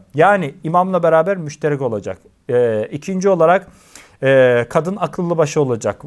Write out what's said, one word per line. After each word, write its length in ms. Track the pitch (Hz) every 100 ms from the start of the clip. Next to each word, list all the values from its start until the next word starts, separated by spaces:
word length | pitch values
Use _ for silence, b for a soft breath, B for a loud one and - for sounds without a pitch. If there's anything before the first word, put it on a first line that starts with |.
| _
yani 400 | 139 180 202 143 -
imamla 380 | 156 180 190 180
beraber 340 | 170 160 175 190
müşterek 460 | 151 - 156 143
olacak. 360 | 131 107 95 92 _ _ -
E, 400 | 123 117 107 110
ikinci 360 | 147 190 185 196
olarak, 400 | 180 160 190 - B B B B B
e, 440 | 135 135 127 120 117
kadın 260 | 165 160 202
akıllı 420 | 180 - 170 165
başı 220 | 147 156
olacak, 420 | 135 113 107 -